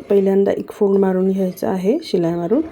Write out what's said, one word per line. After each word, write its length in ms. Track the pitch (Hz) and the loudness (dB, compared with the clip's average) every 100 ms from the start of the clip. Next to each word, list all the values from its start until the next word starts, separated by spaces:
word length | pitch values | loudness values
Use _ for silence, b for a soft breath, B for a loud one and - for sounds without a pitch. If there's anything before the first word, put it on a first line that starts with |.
| - | 0
पहिल्यांदा 420 | 202 196 196 196 | 2 2 2 2
एक 200 | - - | -2 -6
फोल्ड 280 | - 202 196 | -2 0 2
मारून 320 | 190 185 190 | 2 2 0
घ्यायचा 400 | 190 185 180 - | 0 -2 -4 -4
आहे 260 | 190 185 320 | -2 0 -2
शिलाई 300 | - 185 165 | -2 -2 0
मारून 280 | 170 175 262 320 | -2 0 -2 -2